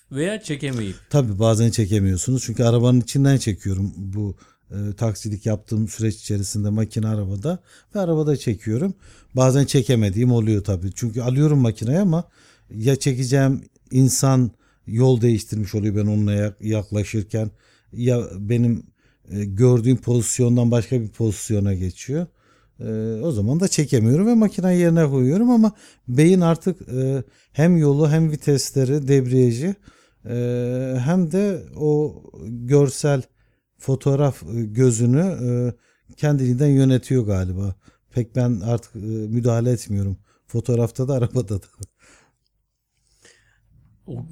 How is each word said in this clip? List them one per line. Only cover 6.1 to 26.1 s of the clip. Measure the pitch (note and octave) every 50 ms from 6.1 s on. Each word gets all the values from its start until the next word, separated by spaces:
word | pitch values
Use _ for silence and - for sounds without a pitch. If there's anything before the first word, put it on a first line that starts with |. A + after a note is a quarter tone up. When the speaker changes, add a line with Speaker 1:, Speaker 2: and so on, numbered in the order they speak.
| G#2
Speaker 2:
içerisinde | - - - G#2 G2+ G2 - - G#2+ G#2 G#2
makine | G#2 A2 A2 G2+ - A2+ G#2+ A2
arabada | A2 G#2 G2+ F#2 G2+ G2 G2 D#3 F#3 F3 _ _ _ - _ _ -
ve | G#3
arabada | F#3 E3+ D#3+ D#3 D3+ D3+ D3 -
çekiyorum. | - B2+ G#2 - - A2 G#2+ B2 F3 G3 F3+ _ _ - - _ _ _ -
Bazen | B2+ B2+ C3 B2+ C#3+ C#3
çekemediğim | - - C3+ B2 - B2+ A2+ G#2+ G2+ F#2 A2 B2 B2+
oluyor | A#2+ A#2 A2 A2 G#2+ G2+ F#2
tabii. | G#2 G2 F2 F2+ G2 -
Çünkü | - B2 A#2 G#2 B2+
alıyorum | A#2 B2+ B2+ C#3 D3+ D#3 D3 C#3
makineyi | B2 A2+ G#2 - A2 A#2 C#3+ F#3
ama | G#3 F#3 D#3+ E3+ E3+ _ _ _ _ _ _ _ _ -
ya | - G#2+ A2 C3+ C3+
çekeceğim | C3 - C#3+ B2+ B2 C3+ A#2+ C3+ C#3 C3+ C3+ C#3 - - - _ _ _ -
insan | - C3 C3+ B2 - - C#3+ C3+ C3 B2+ B2+ G#2 - _ _ _ _ _ - G#2
yol | G#2 A#2 B2+ C3 C3 A2+
değiştirmiş | A#2 A#2+ A2+ G2+ - - G#2+ G#2+ G#2 F#2+ -
oluyor | G#2+ G2+ G#2+ G2+
ben | G#2+ G#2
onunla | G#2 G#2+ G#2 G#2 G#2 G#2
yak-, | G#2 G#2 G#2 G2 -
yaklaşırken, | - G#2+ G#2+ G#2+ G2 - G#2 G#2 G2+ - - A2 F#2+ - - A2 A2 A2 - _ _ _ _ _ _ _ -
ya | A#2+ A#2+ B2 A#2+ A#2+ G#2+ - - G2
benim, | G#2 G2+ A#2+ A#2 A#2+ A#2+ A#2 - - - _ _ _ _ _ _ _ -
e, | F#2 G2+ G2+
gördüğüm | G2 G2 G2+ B2+ B2 B2 A#2+ A2 B2+ B2+ B2
pozisyondan | - A#2+ A#2+ A#2+ A2 - - - B2 A#2+ A#2+ B2 A#2+ A#2
başka | A#2+ A#2+ - - C3+ B2
bir | A2 G2+
pozisyona | - - A#2 A2 F#2+ - - - A2 G2+ G2 G2+ F#2+
geçiyor. | F2+ F#2 F2+ - - - - C3+ E3 F3 - _ _ _ _ _ _ _ _ _ -
E, | A#2 A2+ A2 A2 A2 A2+ A2+ G#2+ C3+
o | E3+
zaman | B2+ G2+ G2 A2+ C#3+ E3+
da | G3 F3+
çekemiyorum | - - D3+ - C#3+ A#2 A2 A2+ C3 E3 G3+ A#3
ve | A#3+
makineyi | A3+ A3 G3 - - F3 F#3 F3+ F3+
yerine | F3 E3+ E3 E3 D#3+ C#3
koyuyorum | C#3 C3+ B2 B2+ D#3+ G3+ A#3+ A#3+
ama | B3 A3+ A3 G#3 - _ - - _ _ _
beyin | -